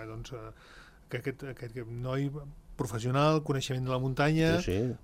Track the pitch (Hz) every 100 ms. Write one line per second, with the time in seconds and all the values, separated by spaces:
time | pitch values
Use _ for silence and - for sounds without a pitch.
0 | 110 113 117 123 110 110 - - - -
1 | - 123 123 131 139 123 120 123 113 120
2 | 123 131 139 147 143 - - - - 113
3 | 120 131 151 156 147 135 - 127 127 127
4 | 131 127 143 156 160 165 180 92 123 117